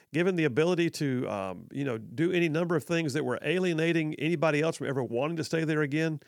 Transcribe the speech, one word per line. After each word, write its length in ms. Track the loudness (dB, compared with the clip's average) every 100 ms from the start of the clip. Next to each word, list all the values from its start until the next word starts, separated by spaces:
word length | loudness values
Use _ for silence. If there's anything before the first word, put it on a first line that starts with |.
| _
given 220 | 0 2 2
the 100 | 2
ability 440 | 2 2 2 0
to, 360 | 0 -2 0 -2
um, 360 | -4 -4 -8 -10
you 120 | -6
know, 140 | -4 -4
do 340 | -6 -2 0
any 160 | 2 2
number 280 | 2 2 0
of 80 |
things 300 | 0 0 0
that 120 | 0 0
were 140 | -2
alienating 720 | 0 2 2 2 2 2 0 -2
anybody 460 | -2 2 2 2
else 160 | 0 -2
from 100 | -2
ever 160 | -2
wanting 340 | -2 -2 -2 -4
to 60 |
stay 200 | -2 -2 0
there 160 | 0
again. 380 | 0 0 0 -2